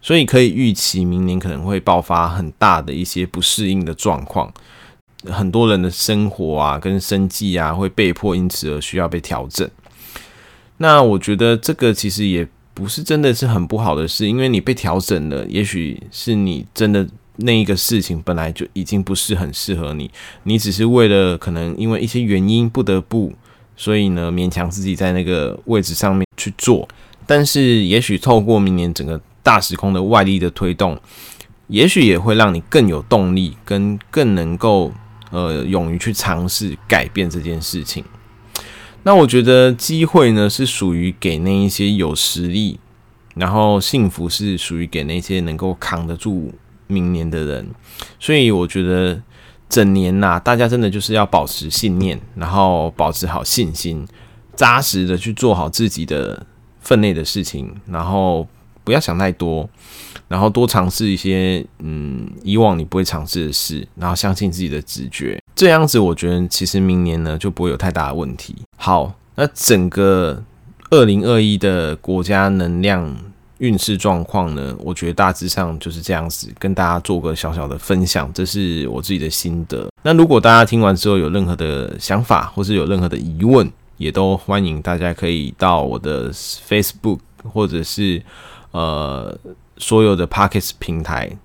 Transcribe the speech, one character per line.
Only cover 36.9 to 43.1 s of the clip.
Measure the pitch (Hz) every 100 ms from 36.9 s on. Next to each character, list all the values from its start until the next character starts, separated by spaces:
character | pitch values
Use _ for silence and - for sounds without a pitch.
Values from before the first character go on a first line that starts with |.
| 92 62
变 | - 90
这 | 82
件 | 80 82
事 | 82 90
情。 | 76 - - - - - - - - - - -
那 | 190
我 | 202 143
觉 | 123
得 | 120 127 127
机 | 120 - 160
会 | 160 180 127
呢， | 110 104
是 | - 131
属 | - 98
于 | 85 90 90
给 | 92 80
那 | 90
一 | 98 98
些 | - 101
有 | 104 82
实 | 76 - - 87
力， | 92 104 - _ _ _